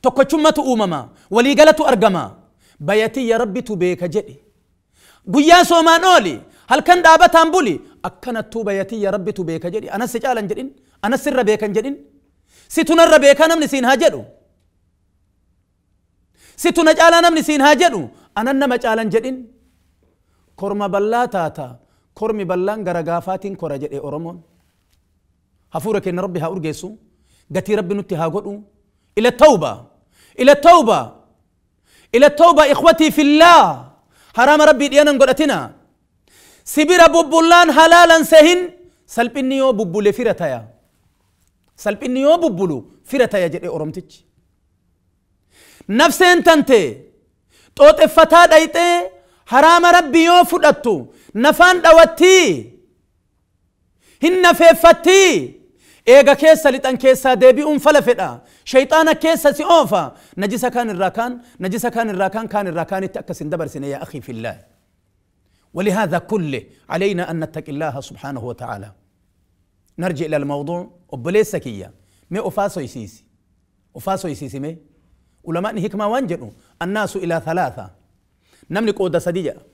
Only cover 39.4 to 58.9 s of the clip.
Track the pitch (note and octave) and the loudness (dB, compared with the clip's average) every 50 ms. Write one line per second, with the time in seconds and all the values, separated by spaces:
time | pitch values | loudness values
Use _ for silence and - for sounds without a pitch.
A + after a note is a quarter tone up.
39.4 | C4+ C4 C4+ C4+ C4 C4 B3 G3 A3+ F3 E3 G#3 G#3 G#3 G3 - B3 A3+ F#3 - | -6 -4 -4 -2 -2 -2 -2 -2 -6 -6 -6 -2 -2 -2 -2 -2 -4 -4 -4 -4
40.4 | F3+ D3+ C3 A#2 A2 A2 _ _ _ _ _ _ _ _ _ _ _ _ _ _ | -6 -8 -8 -10 -12 -18 _ _ _ _ _ _ _ _ _ _ _ _ _ _
41.4 | _ _ _ _ _ _ _ _ - G#3+ G3+ G3+ - B3+ B3+ C4 C4+ C#4+ D#4+ F4 | _ _ _ _ _ _ _ _ -8 -8 -8 -8 -8 -8 -6 -2 0 0 0 2
42.4 | E4+ D#4 G3 E3 G3 F3+ D3+ B2+ - _ _ _ _ _ - C#4 A#3+ A3+ - G3+ | 0 -4 -4 -4 -6 -6 -6 -8 -10 _ _ _ _ _ -2 -2 -2 -2 -2 -4
43.4 | F3+ E3+ D3+ F3 - F3 - D#3+ - D3+ - F#3 F3 _ _ _ _ _ _ _ | -4 -4 -6 -8 -10 -10 -10 -8 -10 -10 -12 -14 -18 _ _ _ _ _ _ _
44.4 | _ _ _ _ _ _ _ _ _ _ _ _ _ _ _ _ _ _ _ _ | _ _ _ _ _ _ _ _ _ _ _ _ _ _ _ _ _ _ _ _
45.4 | _ _ _ _ _ _ _ _ - - G3 A#3 D4+ E4+ - - F#4 F4 F4+ F4 | _ _ _ _ _ _ _ _ -12 -6 -2 0 2 0 2 2 4 4 4 4
46.4 | - F4+ E4 D#4 - - C4+ A3 F3 C3 G#2 - - _ _ _ _ _ _ _ | 4 2 2 2 2 2 2 2 2 0 -8 -12 -20 _ _ _ _ _ _ _
47.4 | _ _ _ _ _ _ _ - C#4+ D4 D#4 D4+ D#4 D4+ - - D#4+ D#4+ D#4 E4+ | _ _ _ _ _ _ _ 6 6 6 8 6 4 2 4 2 2 6 6 6
48.4 | F4 E4+ D#4+ D#4 D#4+ D#4+ D#4+ E4 E4+ F4 F4 F4 F4 - - - _ _ _ _ | 6 6 6 4 2 2 -2 -2 0 0 0 -2 -4 -6 -14 -20 _ _ _ _
49.4 | _ _ A3+ B3+ D4 D#4+ E4+ F4 E4+ F4 F4 F4+ E4+ C#4+ B3+ E4+ D#4+ E4+ F4 F4+ | _ _ 2 4 4 6 4 4 4 4 4 4 2 2 0 2 2 4 4 4
50.4 | F4 - E4 F4 - D4+ - - - B3 G#3 D3 A#2+ - _ _ _ _ _ G3+ | 4 2 0 0 2 2 2 2 -2 -4 -4 -4 -6 -14 _ _ _ _ _ -2
51.4 | A#3+ D4 D4+ - E4+ F4+ F#4 F4+ E4 E4 D#4+ E4 E4 E4 E4 - D#4+ F#4 F#4+ F#4 | 0 0 2 4 4 4 4 2 4 6 8 8 6 4 4 2 4 4 4 4
52.4 | F4 B3 E3+ B2+ G#2+ - _ _ _ _ _ _ _ _ _ _ _ _ _ _ | 4 2 -2 -6 -8 -16 _ _ _ _ _ _ _ _ _ _ _ _ _ _
53.4 | _ _ _ _ _ _ _ _ _ _ _ _ _ _ _ _ - E4 F#4 F#4 | _ _ _ _ _ _ _ _ _ _ _ _ _ _ _ _ -2 -2 0 2
54.4 | F4+ F4 E4+ - E4+ E4 E4 - - E4 E4 - - D#4+ F#4 G4 G4 F#4 C#4+ F3+ | 2 0 2 4 6 4 4 6 6 4 4 6 4 2 4 4 4 4 2 -2
55.4 | C3 A#2+ - _ _ _ _ _ _ _ _ _ _ - B3 C#4 C#4 C#4 C#4 C#4 | -6 -8 -16 _ _ _ _ _ _ _ _ _ _ 6 6 6 8 6 2 4
56.4 | D4 D#4 D#4+ D#4 D#4 C#4+ B3+ C4+ - C4 C4 B3 C4 C4 C4 B3+ - C4+ B3+ G3+ | 6 4 4 4 4 -2 -2 -2 -4 -6 -6 0 2 0 0 2 0 -2 0 4
57.4 | B3 B3+ B3+ A#3 D4 D4+ D4+ C4+ - D4 D4+ D4 - A#3+ A#3+ - F#3 D3+ A#2+ A#2+ | 4 4 4 4 0 -4 -4 0 0 2 2 2 2 0 -2 -2 -4 -10 -10 -14
58.4 | _ _ _ _ _ - - C4 C4+ C4+ | _ _ _ _ _ -2 0 0 0 2